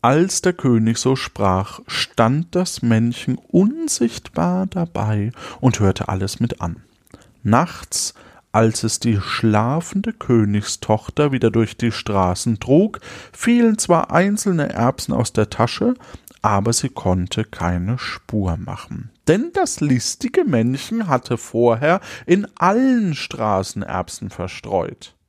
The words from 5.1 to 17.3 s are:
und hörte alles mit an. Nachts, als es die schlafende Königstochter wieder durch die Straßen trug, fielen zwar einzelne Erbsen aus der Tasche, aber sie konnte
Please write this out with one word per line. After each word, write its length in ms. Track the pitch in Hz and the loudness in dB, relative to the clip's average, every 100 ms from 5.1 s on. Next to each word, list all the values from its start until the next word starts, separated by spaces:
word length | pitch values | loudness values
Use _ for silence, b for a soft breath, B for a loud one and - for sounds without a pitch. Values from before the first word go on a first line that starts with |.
| 107 104 - B B | 0 -2 -6 B B
und 200 | 131 - | 0 4
hörte 260 | 101 - - | 2 2 -4
alles 320 | 95 98 - | -4 -4 -2
mit 220 | 117 - | -4 -2
an. 160 | 170 156 _ _ _ B B B | -8 -8 _ _ _ B B B
Nachts, 720 | - 117 170 - - - - B B B _ | 2 2 2 -6 -8 -6 -6 B B B _
als 300 | 110 113 110 | 2 2 2
es 160 | 113 - | -4 -2
die 180 | 120 104 | 0 0
schlafende 920 | - - 113 104 113 156 165 196 226 | -2 0 2 2 2 -2 -2 -4 -6
Königstochter 1200 | - - 117 107 104 101 - - 107 - - 147 | -8 2 4 4 0 -2 -8 0 -2 0 0 0
wieder 180 | 131 117 | 2 2
durch 240 | 110 110 - | 2 0 0
die 160 | 117 | -2
Straßen 720 | - - 101 92 90 117 110 | -2 -2 0 2 0 -2 -4
trug, 400 | - 147 214 - B B B | 4 4 4 -2 B B B
fielen 440 | - - 240 233 214 | -4 2 4 4 2
zwar 340 | - 165 - | 2 2 2
einzelne 580 | 165 196 208 208 175 143 | 0 2 0 0 0 -2
Erbsen 440 | - 120 - - | 0 0 0 -4
aus 200 | 127 113 | -2 0
der 160 | - 104 | 0 -2
Tasche, 460 | - 113 - 240 254 B B B _ | 0 -2 2 -2 -2 B B B _
aber 300 | 214 202 196 | 0 2 2
sie 180 | 113 135 | -2 -4
konnte 540 | - 98 90 90 | -2 0 0 0